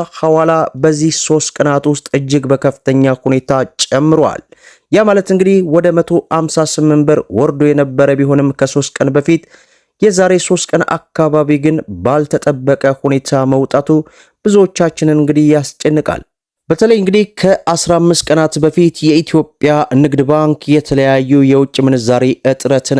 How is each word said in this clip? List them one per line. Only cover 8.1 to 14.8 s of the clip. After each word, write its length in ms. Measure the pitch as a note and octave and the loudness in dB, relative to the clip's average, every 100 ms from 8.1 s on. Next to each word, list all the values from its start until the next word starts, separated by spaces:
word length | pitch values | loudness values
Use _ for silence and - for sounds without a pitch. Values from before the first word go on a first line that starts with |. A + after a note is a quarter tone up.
| C#3 | 2
ቢሆንም 340 | C#3 C#3+ C#3 | 0 0 0
ከሶስት 380 | C3+ C3+ C#3+ C3+ | -2 -2 -2 -4
ቀን 160 | - C#3 | -4 -2
በፊት፣ 320 | C#3 C#3+ E3 - - _ _ _ _ | 0 0 -2 -4 -20 _ _ _ _
የዛሬ 320 | G#3 F#3 F#3 F#3 | 0 2 2 0
ሶስት 260 | - F3+ - | 0 -4 -4
ቀን 140 | E3 - | -6 -6
አካባቢ 600 | E3 - - D#3 D3+ D3 D3 | -6 -6 -4 0 0 0 0
ግን 180 | D3 D#3 - F#2 | 0 -2 -6 -6
ባልተጠበቀ 840 | F#2+ D3 D3 - - C3+ C3 C3+ C3+ C3+ | -2 -2 -2 -4 -4 -2 -2 0 -2 -2
ሁኔታ 460 | C#3+ C3+ - C3+ C3 | -2 -4 -2 -2 0
መውጣቱ 440 | C3+ C3+ C3+ C#3+ D#3 D#3 _ _ _ | 0 0 -2 0 -2 -2 _ _ _
ብዙዎቻችንን 760 | G#3+ G3+ F#3+ - | 0 2 2 0